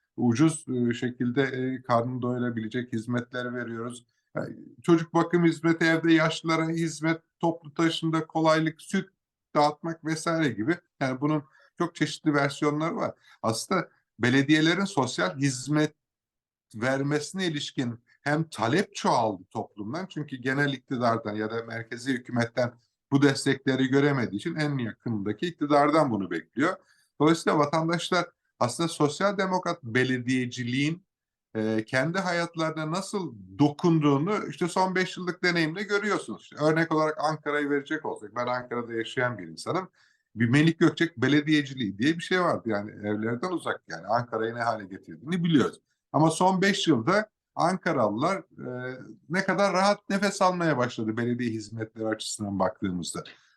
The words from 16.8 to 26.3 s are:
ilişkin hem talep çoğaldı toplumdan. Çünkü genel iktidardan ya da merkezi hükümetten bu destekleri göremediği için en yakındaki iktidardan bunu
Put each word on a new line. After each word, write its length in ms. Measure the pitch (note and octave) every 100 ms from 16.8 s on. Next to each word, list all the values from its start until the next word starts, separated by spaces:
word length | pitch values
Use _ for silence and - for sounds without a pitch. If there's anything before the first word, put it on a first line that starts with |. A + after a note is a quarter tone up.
| B2+ C3+ C#3 D3 D3 F#3 F#3
ilişkin 520 | D3 - - A#2+ A2+ _ _
hem 220 | C#3 D3+
talep 520 | D#3+ - A2+ D#3+ G3+ -
çoğaldı 480 | G3+ C3+ A2 F#2+
toplumdan. 640 | F2+ A#2 G#2 G#2 G#2 D#3 F#3
Çünkü 300 | D#3 D3 C3
genel 380 | B2+ C3+ C#3+
iktidardan 600 | C3 - B2+ A#2+ A2+ G#2 G#2
ya 160 | G#2+
da 120 | A2+
merkezi 500 | A2+ A2+ A2+ A#2 B2+
hükümetten 600 | B2 - B2 A#2 - A#2+ - _ _ _
bu 100 | C#3
destekleri 640 | C#3 C3+ C#3 C3 - C3 C3
göremediği 520 | C3+ C#3+ C#3 G2+ G2+
için 160 | E3+ E3
en 220 | D3+ C#3
yakındaki 720 | A2+ - B2 A2 G2 G#2 F3
iktidardan 640 | - D3 D3 D3+ D#3 C#3+
bunu 200 | G#2+ F#2